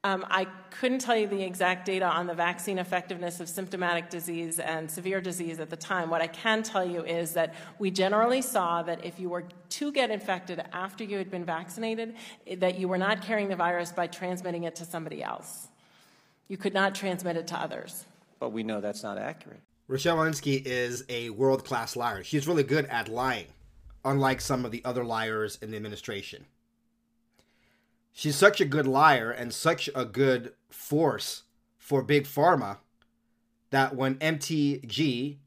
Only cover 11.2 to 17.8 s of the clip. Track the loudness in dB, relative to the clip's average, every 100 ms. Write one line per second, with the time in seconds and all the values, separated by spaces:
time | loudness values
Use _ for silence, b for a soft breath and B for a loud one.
11.2 | -4 -6 -4 -6 -6 -6 -4 -4 -6 -10
12.2 | B B -12 0 2 2 0 2 2 0
13.2 | 0 0 0 0 2 2 -2 -2 -4 -4
14.2 | -6 -4 -4 -4 -6 -8 -10 -8 -8 -8
15.2 | -6 -8 -10 -16 -18 _ b b b b
16.2 | b b _ -4 0 2 2 0 -4 -2
17.2 | -2 -4 -4 -6 -6 -8